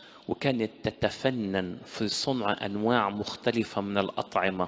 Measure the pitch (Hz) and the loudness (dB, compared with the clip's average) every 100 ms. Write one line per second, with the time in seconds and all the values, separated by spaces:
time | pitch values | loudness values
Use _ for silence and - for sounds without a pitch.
0 | - - - - 139 123 110 - 110 - | -20 -12 -8 0 0 2 0 -2 -4 0
1 | 107 - 135 123 101 95 90 - - - | -2 0 0 0 0 0 -2 -6 -10 -4
2 | 104 - - 127 104 - 104 104 107 120 | -2 -2 -2 0 0 -2 -2 0 4 4
3 | 101 104 101 - 120 117 107 104 101 101 | 4 0 -6 -2 0 0 0 -2 0 0
4 | 98 - - 98 95 92 | 0 -2 -2 0 0 0